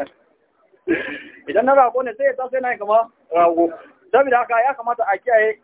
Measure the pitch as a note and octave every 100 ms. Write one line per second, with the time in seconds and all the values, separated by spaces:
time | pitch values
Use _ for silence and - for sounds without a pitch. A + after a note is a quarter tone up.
0 | C#4+ _ _ _ _ _ _ _ - D#3+
1 | - D3 - - - F3+ B3+ C#4 B3 A#3+
2 | B3+ A3+ C#4 B3+ B3+ C4 B3+ A#3 G3+ A3
3 | A#3 _ _ E3 F3 E3+ E3+ - - _
4 | _ A#3+ C#4 A#3+ A#3+ A#3 B3+ C4+ A#3+ A#3+
5 | G3+ F#3+ - A3+ A3 G#3+